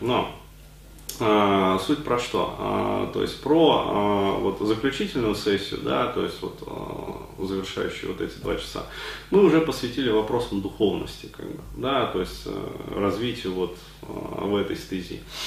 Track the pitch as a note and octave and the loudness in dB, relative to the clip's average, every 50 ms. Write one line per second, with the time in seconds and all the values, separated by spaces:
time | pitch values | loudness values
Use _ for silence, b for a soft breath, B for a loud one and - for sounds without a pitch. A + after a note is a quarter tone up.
0 | G#2+ B2 A#2+ G2+ - - - - - - - - - - - - - - - - | -2 0 2 2 0 -2 -6 -14 -18 -20 -20 -20 -20 -20 -20 -20 -20 -20 -20 -18
1 | - - - - A#2 G#2+ G#2+ G#2 G2+ G2 G2 G2 F#2+ F#2 F#2 F2+ - - D3 - | -14 -10 -4 0 4 6 6 6 6 6 6 6 6 4 4 2 2 2 0 0
2 | - - B2 A#2+ - - - F#2 E2+ - - - G2+ G#2 G#2 G2+ G2+ G#2 G2+ G2+ | 2 0 0 0 0 0 0 0 0 0 -4 -4 -2 -2 0 0 0 0 0 -2
3 | G2 G2 G2 G2+ G2 - - - - C3+ D#3 E3 D#3+ C#3 A#2+ A#2+ - - G#2 G#2 | -2 -2 -2 -2 -2 -2 -4 -4 2 4 6 8 8 8 6 4 2 2 2 2
4 | G#2 G#2 G#2 G2+ G2 G2 G2 G2+ G2+ G2 F#2+ - G#2 G#2+ A2 A2 - C3+ - - | 4 4 4 4 4 2 2 2 2 0 0 0 2 0 2 2 2 0 0 0
5 | G#3 - - C3+ A2+ G#2+ G2 - - G#2+ G2 F#2+ - - - - - - - - | -2 -2 0 0 2 0 0 0 2 2 2 2 0 -4 -6 -4 -2 0 0 0
6 | B2 - - F#2 F2+ F2+ - - - - - - - - - - - - - - | 0 0 0 -2 -2 -2 -4 -6 -8 -8 -8 -10 -12 -10 -8 -8 -8 -8 -8 -8
7 | - F#2+ G2 - - - - - F#2+ F#2+ G2 F#2+ F#2+ - - G2 F#2 F2 - - | -8 -8 -10 -10 -12 -12 -8 -6 -4 -4 -2 -4 -4 -4 -4 -4 -4 -4 -4 -6
8 | - F#2 F#2 - - - - - - F#2+ F#2 - - - - - - B B B | -6 -6 -6 -4 -6 -6 -6 -6 -4 -4 -4 -4 -4 -8 -8 -8 -10 B B B
9 | B B B B B B F3+ G3+ G3 D#3+ D#3 D#3+ D#3+ C3+ B2 - B2+ A#2 - C#3 | B B B B B B 6 8 8 8 8 6 4 2 -2 -4 -4 -4 -2 0
10 | C3 A#2 G#2+ G#2+ G#2+ G#2+ A#2+ A#2+ A#2+ - G#2 G2 G2 G2 - - G#2+ F#2+ F2+ - | 2 2 4 2 2 2 0 -2 0 0 -2 -2 -2 -2 0 2 2 4 4 2
11 | - - - - - - - - - - - - - - - - A#2+ C3+ C#3 B2+ | -4 -6 -10 -12 -14 -16 -14 -12 -10 -10 -10 -12 -12 -12 -8 -4 -2 0 2 2
12 | A2+ - - F#2 F2+ - - - - F#2+ G2 G2 G2 - - - - - - G2 | 0 0 0 -2 -2 -4 -6 -10 -8 -8 -8 -6 -8 -8 -8 -10 -8 -6 -2 0
13 | G2+ G2+ F#2 G#2+ A#2+ B2 G#2+ - - F#2+ F#2 F#2 F2+ F2 - - - - - - | 2 2 2 0 -2 -2 -4 -4 -4 -4 -2 -2 -2 -2 -4 -8 -16 -18 -18 -16
14 | - - - - - - - - - G2 G#2 G2+ F#2+ - E2 - - - G2 F#2 | -12 -10 -8 -8 -6 -6 -6 -4 -2 0 2 2 0 0 -4 -6 -6 -6 -6 -6
15 | E2+ - - - - B B B B | -6 -6 -10 -12 -12 B B B B